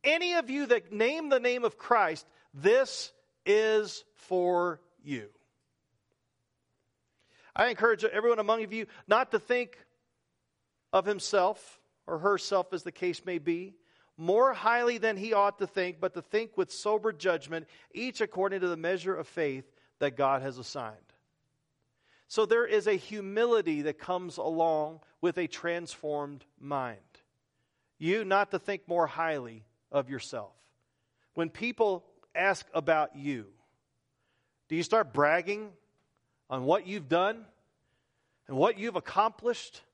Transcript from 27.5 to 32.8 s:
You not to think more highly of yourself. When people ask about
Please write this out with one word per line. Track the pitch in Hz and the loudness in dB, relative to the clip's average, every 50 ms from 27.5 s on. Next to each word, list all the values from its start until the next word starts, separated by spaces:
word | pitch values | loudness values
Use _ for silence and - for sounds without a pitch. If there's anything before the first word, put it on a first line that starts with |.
| _ _ _ _ _ _ _ _ _ | _ _ _ _ _ _ _ _ _
You | _ 156 165 190 226 220 | _ -2 0 0 0 0
not | 185 190 202 202 - | 2 2 2 2 2
to | 196 180 | -2 -6
think | - - 202 185 _ | -4 -4 -6 -6 _
more | - 175 175 165 | -2 2 2 2
highly | 151 - 160 165 165 156 139 123 117 113 110 107 _ _ _ _ _ | 2 0 -2 -2 -2 -2 -4 -6 -10 -14 -18 -20 _ _ _ _ _
of | - 143 131 123 | 0 0 0 0
yourself. | 139 120 - - - 117 104 98 _ _ _ _ _ _ _ _ _ _ _ _ _ _ _ _ _ | -8 -10 -10 -10 -10 -10 -10 -12 _ _ _ _ _ _ _ _ _ _ _ _ _ _ _ _ _
When | 170 165 160 | -4 -4 -4
people | - - 220 240 233 - 226 208 185 170 - _ _ _ _ _ _ | -4 -6 -6 -6 0 0 0 0 0 -4 -8 _ _ _ _ _ _
ask | 160 185 196 185 - - _ - | 0 2 2 0 0 -6 _ -4
about | 165 | -2